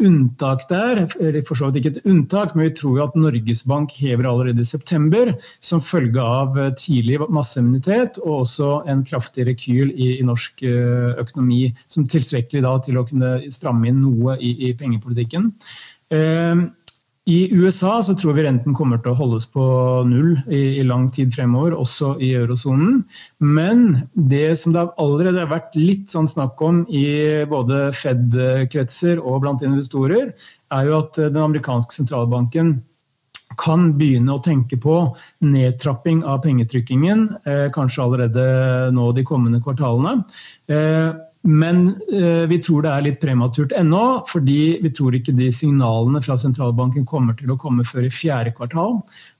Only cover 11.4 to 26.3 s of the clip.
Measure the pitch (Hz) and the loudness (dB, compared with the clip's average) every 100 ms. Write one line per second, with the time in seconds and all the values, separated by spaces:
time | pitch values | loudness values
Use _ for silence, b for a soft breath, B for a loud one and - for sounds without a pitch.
11.4 | 127 120 131 120 - 160 131 160 - 127 | 0 2 0 -4 -6 -4 -2 -2 -2 -4
12.4 | 120 143 127 131 135 127 117 135 127 127 | -4 -2 0 -2 -2 -2 -2 -2 0 -2
13.4 | 143 - 143 117 117 135 135 117 127 131 | -6 -10 -2 0 2 2 2 2 0 -2
14.4 | 123 120 127 120 135 113 120 120 117 170 | -4 -4 -4 -4 -4 -4 -4 -4 -2 -2
15.4 | 226 - B B B B - 156 160 165 | -2 -4 B B B B -4 0 0 0
16.4 | 170 175 170 - - - _ _ - 170 | 0 0 0 -6 -20 -20 _ _ 0 2
17.4 | 185 180 185 185 185 233 196 185 156 147 | 4 4 4 2 0 0 0 0 0 2
18.4 | 147 123 147 131 135 117 123 123 131 113 | 2 0 0 0 0 0 0 0 0 -2
19.4 | - 139 131 127 127 127 123 123 165 147 | -4 -2 2 2 2 2 2 2 2 0
20.4 | 196 139 135 139 131 123 131 143 131 120 | 0 0 0 0 0 2 0 0 -2 0
21.4 | 123 123 165 - 123 - 139 147 131 123 | 0 2 0 0 -4 -4 -4 -2 -2 0
22.4 | 120 123 139 135 190 269 B B B - | -2 -2 -2 0 2 2 B B B -2
23.4 | 147 151 180 233 226 135 139 185 131 139 | 2 2 4 4 4 2 0 0 2 2
24.4 | 156 160 170 170 170 - 147 147 185 180 | 2 0 0 0 0 -2 0 2 0 0
25.4 | 156 165 - 156 175 202 196 165 151 | -2 -6 -4 0 2 0 -4 -2 -2